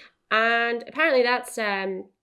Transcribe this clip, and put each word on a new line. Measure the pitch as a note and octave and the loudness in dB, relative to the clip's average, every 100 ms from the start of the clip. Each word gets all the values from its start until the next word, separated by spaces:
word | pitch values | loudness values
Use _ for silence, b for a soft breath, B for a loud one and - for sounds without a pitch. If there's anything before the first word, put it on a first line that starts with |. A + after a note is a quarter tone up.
| B _ - | B _ -4
And | A3 A3+ A#3 A#3 A#3 - | 0 2 2 0 -4 -6
apparently | C#4 D#4+ C4 | 0 2 4
that's, | A#3+ B3 A#3+ - | 4 2 -2 -4
um, | G#3+ G3 F#3+ F#3+ G3 _ | -2 -2 -2 -6 -10 _